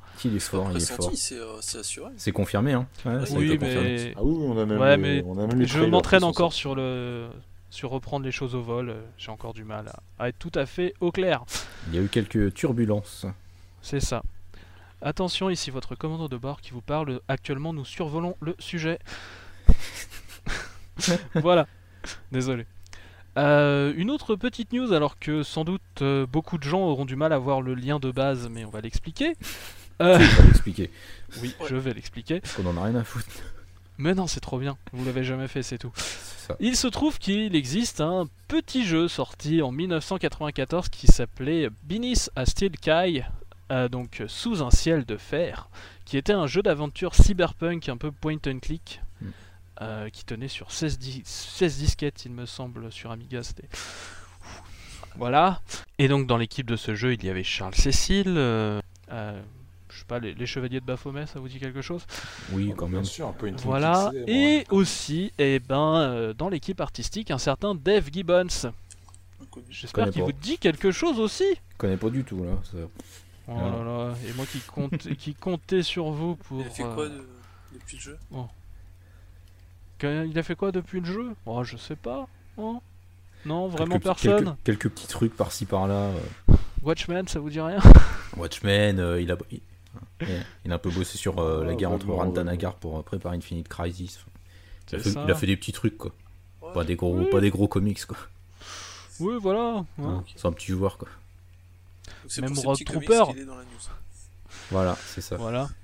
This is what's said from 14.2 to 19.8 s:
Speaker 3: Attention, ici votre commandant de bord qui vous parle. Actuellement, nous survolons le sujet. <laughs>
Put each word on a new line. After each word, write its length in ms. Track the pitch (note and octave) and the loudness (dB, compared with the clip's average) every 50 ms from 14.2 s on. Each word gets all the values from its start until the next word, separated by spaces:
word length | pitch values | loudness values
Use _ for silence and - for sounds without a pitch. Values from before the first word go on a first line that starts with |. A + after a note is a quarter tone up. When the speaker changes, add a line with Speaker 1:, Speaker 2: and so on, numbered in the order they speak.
| - - - - - - - - - - - - - - - - | -4 -6 -8 -10 -14 -16 -18 -18 -20 -20 -20 -20 -20 -20 -16 -8
Speaker 3:
Attention, 480 | - C#3+ D3 - F#3+ F3 - - F#3+ F#3+ | -6 -6 -4 -2 -2 -2 -2 -2 -2 -2
ici 200 | F3+ - - D3+ | -2 -2 -4 -6
votre 240 | C3 C3 - - B2+ | -6 -8 -8 -8 -8
commandant 320 | - - D#3 D#3+ D#3+ E3 D3 | -6 -6 -6 -6 -6 -6 -6
de 80 | B2+ | -8
bord 240 | A#2+ B2 C3+ C#3+ - | -8 -8 -8 -10 -10
qui 100 | - - | -12 -14
vous 100 | B2 A#2+ | -14 -12
parle. 400 | A2 - C#3+ D#3 D#3 C#3 B2+ A#2+ - | -6 -4 -4 -2 -2 -4 -4 -6 -4
Actuellement, 460 | - C3+ - - - C#3+ C3+ D3 E3 | -6 -6 -4 -4 -6 -6 -6 -6 -6
nous 120 | E3 D3 C3 | -6 -8 -8
survolons 520 | - - - F3 D3+ C#3+ D#3+ E3+ F3 F#3 - | -8 -8 -8 -6 -4 -4 -4 -4 -4 -6 -6
le 140 | D3+ D#3+ - - | -8 -8 -8 -8
sujet. 380 | - - F3+ E3+ D#3 D#3+ E3+ - - - - - - - - - - - - - - | -10 -8 -6 -4 -4 -4 -4 -4 -8 -12 -14 -14 -14 -16 -18 -18 -18 -18 -18 4 8
<laughs> 80 | - - - | 10 10 10